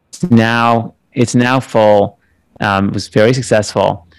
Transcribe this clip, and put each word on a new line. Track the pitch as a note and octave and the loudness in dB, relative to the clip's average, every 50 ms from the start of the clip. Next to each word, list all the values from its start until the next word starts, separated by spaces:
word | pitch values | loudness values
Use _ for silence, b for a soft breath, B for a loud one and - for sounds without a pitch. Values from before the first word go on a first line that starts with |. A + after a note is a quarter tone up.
| _ _ - - - F3+ | _ _ -12 -10 -2 0
now, | A#2 A2+ A2+ A2+ A#2 A#2 A#2 A#2 A#2 A#2 A2+ - - _ _ _ _ | 2 2 2 2 0 0 0 0 0 0 -2 -6 -12 _ _ _ _
it's | C3 A#2 - - | -4 -4 -2 0
now | A#2+ B2 B2 C3 C3 | 0 0 0 -2 -2
full. | - - - A2+ G#2+ G#2+ G#2 G2+ G2+ A2 - _ _ _ _ _ _ _ _ _ | -4 -2 0 2 4 4 4 2 2 -2 -6 _ _ _ _ _ _ _ _ _
Um, | A2+ G#2 G2 G2 G2 G2 | -4 -2 0 0 -2 -2
it | G#2+ | -4
was | G2+ - - | -8 -10 -4
very | - A2 G#2+ A#2 C3 | 0 2 2 2 2
successful. | C3 A#2+ - A#2 G#2+ G#2 - - G#2 F#2+ G2+ G2+ - - b b | -2 -2 -2 -2 -2 -2 -2 -2 -2 -2 -2 -2 -6 -12 b b